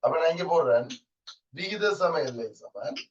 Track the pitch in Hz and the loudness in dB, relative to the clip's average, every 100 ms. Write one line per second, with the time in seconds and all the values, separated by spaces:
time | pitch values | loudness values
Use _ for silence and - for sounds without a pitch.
0 | 127 160 165 170 170 170 196 196 - 262 | 2 2 2 0 2 2 4 2 2 -10
1 | _ _ - - _ 131 143 208 208 202 | _ _ -20 -20 _ -10 -6 -2 0 2
2 | 180 160 131 120 113 - - 101 117 135 | 2 2 -2 -4 -10 -10 -18 -10 -8 -8
3 | - | -14